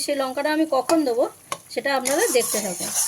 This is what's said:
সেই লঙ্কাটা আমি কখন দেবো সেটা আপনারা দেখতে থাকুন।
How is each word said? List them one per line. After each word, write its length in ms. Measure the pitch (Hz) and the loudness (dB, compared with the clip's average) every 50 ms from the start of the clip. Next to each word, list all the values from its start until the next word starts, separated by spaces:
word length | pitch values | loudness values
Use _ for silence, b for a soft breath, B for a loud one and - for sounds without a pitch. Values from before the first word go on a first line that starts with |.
| - | -2
সেই 120 | - 285 277 | -2 -2 -2
লঙ্কাটা 280 | 269 262 262 285 285 302 302 | -2 -2 -2 -2 0 0 2
আমি 100 | 311 320 311 285 | 2 2 2 2
কখন 220 | 262 262 - 339 320 302 262 | 0 2 4 2 2 2 2
দেবো 160 | 233 233 294 370 - - - - - - - - - | 2 2 0 0 -2 -8 -12 -12 -12 -12 -12 -10 -10
সেটা 160 | 262 220 277 277 262 | -6 -2 0 0 0
আপনারা 240 | 254 247 277 320 466 453 269 247 | 0 0 0 2 2 2 2 2
দেখতে 200 | 220 - - 214 202 | 0 0 -2 -4 -4
থাকুন। 240 | 196 180 - - 208 - - - | -4 -6 -6 -8 -4 -2 -2 -2